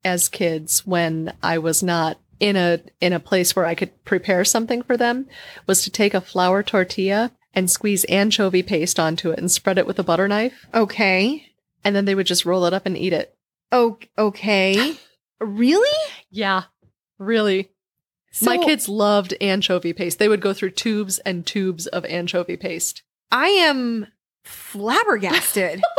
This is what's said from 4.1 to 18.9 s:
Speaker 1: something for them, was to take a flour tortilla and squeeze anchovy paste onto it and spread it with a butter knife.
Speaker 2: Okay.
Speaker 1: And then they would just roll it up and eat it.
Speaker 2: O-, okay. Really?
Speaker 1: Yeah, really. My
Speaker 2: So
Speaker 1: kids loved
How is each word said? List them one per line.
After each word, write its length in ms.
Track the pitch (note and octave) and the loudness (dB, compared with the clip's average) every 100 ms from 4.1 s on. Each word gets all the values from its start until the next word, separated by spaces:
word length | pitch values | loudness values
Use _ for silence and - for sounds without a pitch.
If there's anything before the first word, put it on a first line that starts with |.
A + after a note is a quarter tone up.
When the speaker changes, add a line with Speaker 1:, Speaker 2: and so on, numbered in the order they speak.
| F3+ F3+ F3+ | -2 2 0
Speaker 1:
something 380 | G#3 A3+ A3+ A#3+ | 2 0 0 -4
for 160 | - A#3+ | -2 0
them, 300 | A#3+ B3 C4+ - - - - | 2 0 -6 -14 -20 -16 -2
was 160 | F#3+ | 0
to 60 | - | 0
take 240 | - G#3 | 0 0
a 60 | F#3+ | 0
flour 400 | - F#3+ F3+ F#3+ | -4 0 2 2
tortilla 680 | G#3 G3+ F3+ - F#3+ G3+ B3 _ _ | 0 0 -2 -2 0 0 -2 _ _
and 160 | - F#3 | -4 -2
squeeze 320 | - G#3 F#3+ - | 0 0 0 0
anchovy 580 | G3 G#3+ G3+ F#3+ F3+ | 2 2 2 2 2
paste 360 | F3+ F3+ F3 - | 0 0 0 0
onto 300 | D#3+ E3 E3+ | 0 0 -2
it 80 | D#3+ | -2
and 100 | F3 | -2
spread 260 | - - F#3 | 0 0 0
it 100 | - | 0
with 100 | F#3+ | -2
a 40 | |
butter 240 | F3+ E3+ G3 | 0 2 2
knife. 380 | G#3 A#3+ - - | 2 0 -4 -4
Speaker 2:
Okay. 720 | A3+ G#3 - G3 F#3 A3 D4+ - _ _ _ G3+ | 0 0 2 2 4 2 -2 -8 _ _ _ 0
Speaker 1:
And 100 | G3+ | 0
then 80 | |
they 120 | G3+ G3 | 2 0
would 120 | F3 | 0
just 180 | F3 E3+ | 0 0
roll 200 | F#3 F3 | 2 2
it 80 | |
up 120 | F#3+ F#3+ | 0 -4
and 120 | F#3 | -4
eat 160 | F#3 | -2
it. 200 | E3+ - _ _ _ - | -2 -4 _ _ _ -2
Speaker 2:
O-, 260 | B3+ A#3 G#3 - - | 2 2 0 -14 -2
okay. 800 | G#3+ G3 G3+ G3 F#3+ G3 C#4 D4+ - _ _ - | -2 0 0 2 2 2 0 -4 -14 _ _ -10
Really? 580 | A3 G3+ B3 F4+ C5 D5+ D5+ - _ | -8 0 4 4 4 2 -4 -10 _
Speaker 1:
Yeah, 340 | F#3+ G3 F#3 - _ _ _ _ _ | -6 -2 -2 -4 _ _ _ _ _
really. 520 | G3 A3+ G#3 F#3+ G3 _ _ _ _ _ _ - | -2 0 2 0 -2 _ _ _ _ _ _ -2
My 160 | A3+ B3 | 0 2
Speaker 2:
So 60 | D#4 | 2
Speaker 1:
kids 220 | C#4+ | 0
loved 460 | - | -2